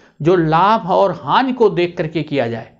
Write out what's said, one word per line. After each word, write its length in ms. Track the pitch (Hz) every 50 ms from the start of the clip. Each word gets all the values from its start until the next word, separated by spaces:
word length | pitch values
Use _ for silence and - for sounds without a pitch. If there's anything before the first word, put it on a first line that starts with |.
| _ _ _ -
जो 140 | 143 156 190
लाभ 540 | 180 165 156 156 165 180 202 220 226 180 170
और 320 | 185 185 196 190 165 147 120
हानि 300 | 135 160 214 262 269 254
को 160 | - 233 202
देख 280 | 170 160 175 175 175 -
करके 260 | 175 156 160 170 147
किया 240 | - 147 139 123 117
जाए, 240 | 117 117 110 - _ _